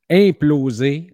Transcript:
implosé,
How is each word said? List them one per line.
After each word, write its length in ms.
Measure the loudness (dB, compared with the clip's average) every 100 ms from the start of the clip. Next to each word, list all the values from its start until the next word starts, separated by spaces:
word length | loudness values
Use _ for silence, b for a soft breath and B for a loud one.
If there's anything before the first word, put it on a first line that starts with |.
| _
implosé, 1040 | 2 2 2 0 0 -2 -4 -4 -4 -10